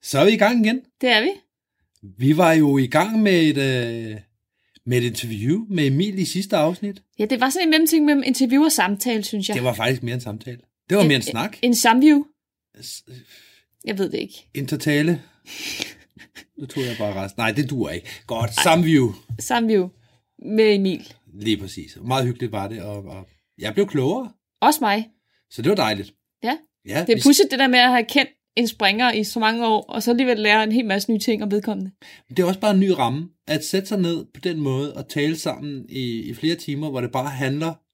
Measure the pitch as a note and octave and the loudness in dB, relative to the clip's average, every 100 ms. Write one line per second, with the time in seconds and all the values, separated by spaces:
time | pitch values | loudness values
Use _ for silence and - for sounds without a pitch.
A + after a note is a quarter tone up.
0 | - C3+ F3 A3 G#3 A#3+ G#3+ B3+ _ _ | -2 4 4 6 4 4 2 0 _ _
1 | B3+ A3 C4 G4 _ _ _ _ _ _ | 2 2 2 -4 _ _ _ _ _ _
2 | G2+ F#2+ C3 D#3 E3+ D#3+ D3+ C#3 B2+ D3+ | -20 -2 2 4 4 6 4 2 2 2
3 | G3 A3 G#3 F3+ D#3 C#3+ C3+ B2+ A#2 A#2 | 2 2 2 4 2 2 0 -2 -4 -6
4 | A2+ G#2+ - _ _ _ _ _ A#2 B2 | -10 -12 -16 _ _ _ _ _ -2 0
5 | A#2+ A#2 A#2+ A2 A2+ F#3 A3 F#3 C#3+ C3+ | 0 -4 -8 -6 -2 -2 -2 -2 0 0
6 | G3+ F#3+ E3 F#3 F#3+ F#3 D#3 F3+ G3+ G3 | -2 -2 -4 -4 -2 0 0 -2 -8 -10
7 | _ _ G#3+ B3+ C4 D4+ E4+ D#4 D#4+ E4 | _ _ -2 0 0 0 2 4 4 4
8 | D4 C#4+ C4 B3 C4 C4+ D#4 D4 F#3 G3+ | 4 2 2 0 2 4 4 2 0 0
9 | B3 A3 G3+ G#3+ F#3+ G3+ B2 G#2+ A2+ C3 | -2 -2 -4 -6 -4 -2 -2 0 -2 -2
10 | A#2 B2 B2 G#2 - A#2+ _ _ _ G3 | -4 -8 -8 -12 -14 -18 _ _ _ 2
11 | E3+ C3+ - A2+ D#3+ - B3 A#3 - A#3+ | 4 2 0 -6 -6 -2 0 2 4 6
12 | D4 D4 C#4+ _ _ _ _ _ - - | 6 6 2 _ _ _ _ _ -18 -18
13 | _ B2+ _ - _ _ _ _ - G3 | _ -20 _ -20 _ _ _ _ -10 -4
14 | F#3+ - - - _ - C3+ D3+ D#3 D3 | -4 -4 -8 -14 _ -10 -6 -4 0 2
15 | D#3 D#3+ - _ - - - - - - | 2 0 -4 _ -20 -16 -12 -8 -10 -10
16 | _ _ - - - - C3+ - B2+ A2 | _ _ -20 -20 -20 -16 -10 -6 -6 -4
17 | G#2 G2 F#2+ - A2+ A2 C3+ C3+ E2+ E2+ | -6 -6 -8 -2 -2 -2 -4 -4 -4 -6
18 | - - - A#2 A2+ - - E3 D#3+ D#3 | -12 -20 -10 -6 -4 0 4 4 4 4
19 | A#2+ F#2+ _ A2+ - A#3+ A3+ G#3+ F3+ _ | 4 -2 _ -12 -4 -2 2 2 0 _
20 | _ _ _ _ - G#3+ A3 G3+ F#3+ F3 | _ _ _ _ -4 2 4 4 0 -4
21 | - - _ G2 G#2+ G#2 F#2+ - D#2 - | -10 -20 _ -10 -4 -4 -6 -14 -16 -14
22 | A#2+ C3 B2 A#2+ B2 G#2 G2 A2 G#2 G#2 | -4 -2 -2 -4 -8 -8 -8 -10 -12 -12
23 | G2 F#2 G2 _ _ _ G#2+ A2 G3+ D3 | -14 -18 -20 _ _ _ -6 -2 0 0
24 | B2+ C4 B3 _ _ _ A#3 D4+ A3+ G#3 | -2 -2 -8 _ _ _ 2 2 0 -2
25 | A3 _ _ _ _ - A#2 G3 A2 G2+ | -4 _ _ _ _ -4 0 0 0 -2
26 | G2 _ _ _ A3+ D#4+ _ _ G2+ A#2 | -8 _ _ _ -6 -6 _ _ -8 -6
27 | F3+ A3+ F3+ C#4+ F#4+ D4+ C4+ B3 B3 B3 | 0 4 6 6 4 4 4 6 6 4
28 | A#3 C#4+ C4 _ _ - A#3 - G3+ G3+ | 2 0 0 _ _ -2 -2 0 0 2
29 | B3 A3 G#3 A#3 A3 A3+ A#3 G#3+ - - | 0 0 -4 0 0 0 0 0 -2 -6
30 | A3 A#3+ C4 A3+ G#3+ G#3+ G#3+ A3+ A3 G3 | 0 2 2 2 2 2 2 0 0 -2
31 | G3+ A3 A3+ G#3+ G#3 G#3 G3+ G3 F#3+ _ | 0 -2 0 -2 -2 -4 -4 -6 -8 _
32 | - - _ B2 F3+ F#3 G#3+ F#3+ G3 E3 | -20 -20 _ -2 0 0 2 2 2 2
33 | A#2+ C3+ E3+ _ - D#3 - G3 G3 G3+ | 0 -2 -8 _ -6 -6 -2 -4 -2 -2
34 | F3 E3 - - F#3 D#3+ C#3+ C3 C#3+ C#3 | -2 -2 -8 -8 -6 -4 -4 -4 -6 -10
35 | C3 D3+ D3 D#3+ E3 B2+ D3 C#3 A#2+ C#3 | -8 -2 -2 -2 -6 -8 -10 -12 -12 -8
36 | B2 A2+ A#2 A#2+ D#3 E3 - C#3+ D3+ C3 | -6 -6 -8 -6 -4 -4 -6 -8 -6 -6
37 | B2 B2+ C#3 C3+ C3+ C#3+ E3 E3 _ | -4 -4 -6 -4 -4 -2 -6 -8 _